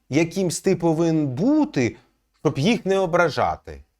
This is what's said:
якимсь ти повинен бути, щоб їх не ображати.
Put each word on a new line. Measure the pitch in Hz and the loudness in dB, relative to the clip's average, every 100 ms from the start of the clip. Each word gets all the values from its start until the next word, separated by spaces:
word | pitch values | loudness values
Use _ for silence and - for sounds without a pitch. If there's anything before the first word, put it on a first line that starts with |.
| - | -4
якимсь | 131 165 185 185 151 | 0 0 0 -2 -2
ти | 190 185 | 0 0
повинен | 170 156 170 165 147 | 2 2 2 0 0
бути, | 123 220 311 294 147 117 - _ _ _ _ | 0 2 2 0 0 -2 -4 _ _ _ _
щоб | 156 139 | -2 0
їх | 156 226 185 | 2 0 0
не | 190 | 0
ображати. | 190 170 170 127 95 78 - 73 - _ | 0 2 0 0 -2 -4 -10 -18 -20 _